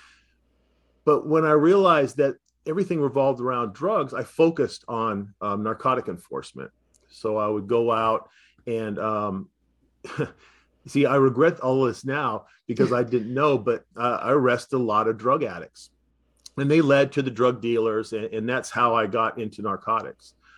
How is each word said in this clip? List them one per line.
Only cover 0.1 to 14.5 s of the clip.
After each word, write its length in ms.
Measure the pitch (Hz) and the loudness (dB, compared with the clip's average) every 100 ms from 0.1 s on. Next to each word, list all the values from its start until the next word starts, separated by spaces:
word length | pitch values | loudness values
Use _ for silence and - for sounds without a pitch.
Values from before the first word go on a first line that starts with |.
| _ _ _ _ _ _ _ _ _ - | _ _ _ _ _ _ _ _ _ 2
But 200 | 147 156 | 2 2
when 200 | 156 160 | 2 4
I 60 | |
realized 680 | 151 156 196 185 160 135 135 | 6 6 6 6 4 2 0
that 180 | 139 - _ _ - | -2 -2 _ _ -6
everything 340 | 160 190 170 | -4 -2 0
revolved 400 | 139 127 135 123 | 0 2 0 0
around 320 | 123 123 113 | -2 -2 -4
drugs, 420 | 95 170 214 135 | -4 -2 -2 -2
I 80 | 113 | -6
focused 600 | 117 - 165 165 120 - - | -4 2 2 2 -2 -4 -8
on, 460 | 117 113 101 101 - | -4 -2 -4 -8 -8
um, 220 | 104 101 | -6 -4
narcotic 460 | 107 113 131 127 113 | -4 -2 0 0 -2
enforcement. 600 | 90 - 67 - 65 67 _ _ _ _ | -10 -10 -12 -12 -14 -16 _ _ _ _
So 280 | - 113 107 | -8 -4 -2
I 120 | 107 | -2
would 180 | 107 98 | -2 0
go 240 | 117 117 | 0 2
out 380 | 113 113 110 - _ _ _ - | 2 0 0 -4 _ _ _ -8
and, 320 | 113 110 104 | -6 -4 -4
um, 500 | 110 107 104 95 - _ _ _ _ _ | -4 -2 -4 -6 -10 _ _ _ _ _
<laughs> 840 | - - 147 - _ _ _ _ - | -12 -8 -8 -10 _ _ _ _ -6
see, 200 | 143 139 | 0 2
I 100 | 139 | 4
regret 440 | 135 120 160 170 | 4 4 2 2
all 240 | 131 131 | 0 0
this 200 | 131 107 | 0 -2
now 420 | 131 139 135 107 - _ - | -6 -4 -4 -6 -10 _ -6
because 260 | 113 127 | -2 0
I 100 | 123 | 0
didn't 320 | 117 123 110 | 0 -2 -2
know, 240 | 127 147 135 | 0 2 2
but, 260 | 107 117 - - | 0 -4 -6 -6
uh, 240 | 120 113 | -4 -2
I 80 | 113 | 0
arrested 440 | 143 127 | 2 2